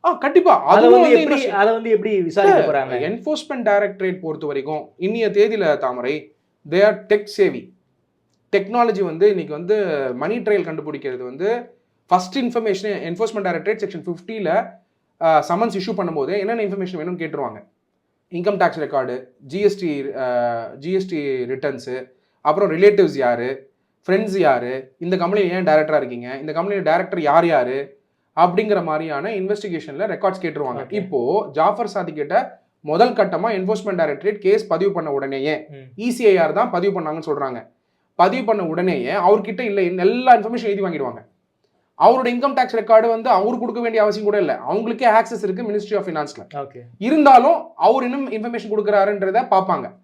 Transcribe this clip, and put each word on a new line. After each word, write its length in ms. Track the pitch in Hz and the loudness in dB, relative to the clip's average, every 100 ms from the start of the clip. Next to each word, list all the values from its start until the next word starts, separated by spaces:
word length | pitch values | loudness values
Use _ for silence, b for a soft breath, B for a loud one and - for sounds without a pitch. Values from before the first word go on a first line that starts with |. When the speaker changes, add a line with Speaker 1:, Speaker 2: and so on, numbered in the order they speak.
| 339 | -2
Speaker 1:
ஆ, 80 | |
கண்டிப்பா. 500 | 339 285 349 359 - | 0 2 4 6 4
Speaker 2:
அதை 140 | 139 208 | 6 8
Speaker 1:
அதுவும் 240 | 330 381 | 10 8
Speaker 2:
வந்து 140 | 330 320 | 8 6
Speaker 1:
வந்து 80 | |
Speaker 2:
எப்படி, 220 | 302 285 247 | 4 0 0
Speaker 1:
இன்வெஸ்டி-, 80 | |
Speaker 2:
அதை 200 | 202 214 | 2 2
வந்து 160 | 226 226 | 2 2
எப்படி 320 | 208 214 202 | 0 2 0
விசாரிக்க 380 | 165 175 196 196 | 0 4 6 6
Speaker 1:
இல்ல, 120 | 147 | 4
Speaker 2:
போறாங்க? 280 | 143 131 123 151 | 0 0 -2 -4
Speaker 1:
என்ஃபோர்ஸ்மெண்ட் 560 | 233 302 302 - 262 214 | -4 -4 -6 -6 -4 2
டைரக்டரேட் 520 | 202 202 190 185 180 | 2 0 -4 -6 -4
பொறுத்த 280 | 165 151 151 | -8 -8 -6
வரைக்கும் 440 | 139 135 156 147 _ | -6 -6 -8 -10 _
இன்னைய 300 | 185 233 214 | -4 -2 0
தேதியில, 480 | 202 214 220 170 139 | 2 2 2 0 0
தாமரை, 500 | 131 127 123 151 - _ _ _ 147 | -2 -4 -4 -6 -8 _ _ _ -4
they 40 | |
are 320 | 175 208 196 - | 4 4 2 0
tech 140 | 208 208 - | 0 0 0
savvy. 340 | 185 127 - _ _ _ _ _ _ _ _ | 0 0 -14 _ _ _ _ _ _ _ _
டெக்னாலஜி 520 | 202 190 240 233 196 | -2 -2 0 0 0
வந்து 260 | 180 160 208 | -4 2 2
இன்னைக்கு 240 | 190 147 | 2 -4
வந்து 320 | 151 175 214 190 147 131 | -8 -2 0 0 -2 -4
மணி 240 | 123 156 233 | -4 -4 -4
ட்ரையல் 280 | 214 202 165 | 0 -2 -2
கண்டுபிடிக்கிறது 580 | 160 151 139 139 127 | -8 -8 -8 -8 -8
வந்து 520 | 123 135 196 240 240 _ _ _ _ | -10 -6 -4 -4 -8 _ _ _ _
ஃபர்ஸ்ட் 320 | 180 185 277 | -2 0 -4
இன்ஃபர்மேஷன் 640 | 240 240 220 190 208 180 | -2 -2 -2 -4 -4 -6
என்ஃபோர்ஸ்மெண்ட் 420 | 160 175 220 220 190 | -8 -4 -4 -4 -4
டைரக்டரேட் 360 | 165 185 214 190 | -4 -4 -4 -6
செக்ஷன் 180 | 165 147 | -8 -10
ஃபிஃப்டில, 640 | 165 - 226 170 190 - - _ _ _ _ | -10 -10 -6 -2 -2 -2 -14 _ _ _ _
ஆ, 240 | 165 156 151 | 2 2 2
சம்மன்ஸ் 280 | 175 233 190 | -2 0 -2
இஷ்யூ 160 | 185 196 | -6 -6
பண்ணும்போது 420 | 175 160 139 202 | -4 -4 -4 -4
என்னென்ன 240 | 196 233 | -4 -4
இன்ஃபர்மேஷன் 340 | 208 196 185 180 | -4 -4 -6 -8
வேணும்னு 240 | 165 175 | -8 -8
கேட்டுருவாங்க. 420 | 160 143 123 107 _ _ _ _ _ _ _ | -8 -8 -8 -10 _ _ _ _ _ _ _
இன்கம் 260 | 175 185 196 | -4 -2 0
டேக்ஸ் 220 | 175 156 | 0 0
ரெக்கார்டு, 440 | 147 139 127 123 - _ | -4 -4 -4 -8 -12 _
ஜி 200 | 139 175 | -10 0
எஸ் 200 | 202 190 | 0 0
டி, 360 | 175 143 139 127 | -6 -4 -6 -6
ஆ, 500 | 127 120 120 117 113 - | -4 -2 -2 -4 -8 -12
ஜி 120 | 151 | -4
எஸ் 180 | 190 185 | -4 -4
டி 340 | 165 143 131 | -6 -4 -4
ரிட்டர்ன்ஸு, 640 | 120 131 143 139 131 131 127 _ _ _ | -4 -4 -6 -6 -10 -10 -12 _ _ _
அப்புறம் 300 | 147 156 196 | 0 2 0
ரிலேட்டிவ்ஸ் 460 | 160 202 190 170 135 | 4 4 6 2 2
யாரு, 540 | 123 117 123 135 _ _ _ _ - | 0 0 -4 -8 _ _ _ _ -2
ஃப்ரெண்ட்ஸ் 300 | 196 220 190 | -2 0 0
யாரு, 580 | 156 123 123 131 131 _ | 2 2 -2 -8 -10 _
இந்த 180 | 170 180 | -4 -2
கம்பெனியில் 380 | 170 208 180 180 | 0 0 0 0
ஏன் 80 | |
டைரக்டரா 340 | 170 156 151 151 | 2 2 2 0
இருக்கீங்க, 380 | 131 120 120 135 | -2 -8 -10 -10
இந்த 160 | 151 | -6
கம்பெனியில் 400 | 156 190 202 156 | -4 -4 -2 0
டைரக்டர் 300 | 170 175 185 | 0 0 -2
யார் 240 | 147 156 170 | 2 4 4
யாரு 560 | 151 123 135 139 _ _ _ _ - | 2 0 -4 -8 _ _ _ _ 2
அப்படிங்கிற 480 | 175 180 214 196 | 2 2 0 -2
மாதிரியான 460 | 165 151 160 139 185 | 0 -4 -4 -6 -6
இன்வெஸ்டிகேஷன்ல 760 | 214 190 208 208 165 151 139 208 | -6 -4 -6 -6 -8 -10 -8 -6
ரெக்கார்ட்ஸ் 340 | 165 190 185 | -2 -2 -2
கேட்டுருவாங்க. 420 | 170 151 135 127 | -8 -6 -6 -6
Speaker 2:
ஓகே. 100 | 131 | -6
Speaker 1:
இப்போ 560 | 208 185 139 120 196 208 | -8 -4 -2 0 -2 -2
ஜாஃபர் 380 | 143 165 202 226 | 0 0 0 -4
சாதிக் 220 | 202 170 151 | -4 -6 -6
கிட்ட 460 | 147 196 269 - _ _ | -2 -2 -2 -12 _ _
முதல் 340 | 147 160 247 | -4 2 2
கட்டமா 360 | 220 190 165 220 | 4 0 0 -2
என்ஃபோர்ஸ்மெண்ட் 500 | 202 190 214 202 185 | -2 -2 -4 -4 -2
டைரக்டரேட் 380 | 156 139 196 202 | -2 0 -4 -2
கேஸ் 300 | 185 214 - | 2 2 0
பதிவு 240 | 165 196 | 0 0
பண்ண 200 | 175 156 | -2 -4
உடனேயே, 540 | 139 139 135 143 151 - | -4 -4 -4 -2 -4 -8
Speaker 2:
ம். 320 | 139 131 - | -20 -20 -8
Speaker 1:
இ 80 | 233 | -6
சி 160 | 240 226 | 2 4
ஐ 120 | 185 | 6
ஆர் 140 | 160 | 4
தான் 180 | 185 240 | 2 0
பதிவு 320 | 175 196 180 | 0 0 -2
பண்ணாங்கன்னு 240 | 156 160 160 | -6 -6 -4
சொல்றாங்க. 420 | 143 135 120 - _ _ _ _ - | -4 -4 -6 -14 _ _ _ _ 2
பதிவு 280 | 185 254 | 2 2
பண்ண 200 | 220 208 | -2 -2
உடனேயே 500 | 170 160 180 147 120 | -2 0 0 0 -2
அவர்கிட்ட 460 | 190 180 214 220 196 | 2 4 4 2 -6
இல்ல, 220 | 240 202 | -4 0
எல்லா 540 | 180 185 185 240 254 233 | -2 2 0 2 4 4
இன்ஃபர்மேஷன் 280 | 214 240 | 4 -4
எழுதி 180 | 220 196 | -4 -2
வாங்கிடுவாங்க. 440 | 190 156 131 117 - _ _ _ _ _ _ - | -4 -4 -6 -8 -20 _ _ _ _ _ _ 4
அவரோட 300 | 175 262 240 | 4 6 0
இன்கம் 280 | 240 277 262 | 0 0 0
டேக்ஸ் 200 | - 226 | 0 -2
ரெக்கார்டு 320 | 208 220 233 | 4 6 6
வந்து 220 | 226 233 | 0 2
அவரு 300 | 196 208 240 | 2 2 -2
கொடுக்க 220 | 233 226 | -4 -4
வேண்டிய 200 | 233 220 | -2 2
அவசியம் 240 | 208 208 208 | 2 2 0
கூட 140 | 208 | 0
இல்ல, 200 | 165 - 123 | 0 -2 -2
அவங்களுக்கே 520 | 190 233 226 247 214 | -4 -4 0 4 4
ஆக்சஸ் 220 | 220 - | 2 -6
இருக்கு 280 | 196 185 233 | -6 -6 -4
Ministry 220 | 208 196 | -6 -4
of 120 | 208 185 | -4 -4
Finance-ல. 420 | 160 143 - - | -6 -8 -10 -14
Speaker 2:
ஓகே. 280 | 143 139 123 - _ | -12 -12 -16 -20 _
Speaker 1:
இருந்தாலும் 760 | 214 311 285 254 269 339 - - | 0 6 8 8 6 2 -2 2
அவர் 280 | 175 262 | 2 4
இன்னும் 280 | 247 277 262 | 0 -4 -6
இன்ஃபர்மேஷன் 400 | 220 233 233 214 | -6 -6 -8 -4
கொடுக்குறாருன்றத 760 | 214 196 208 196 208 196 208 247 | -4 0 2 2 0 0 -2 2
பார்ப்பாங்க. 420 | 190 185 156 117 - | 0 2 -4 -4 -16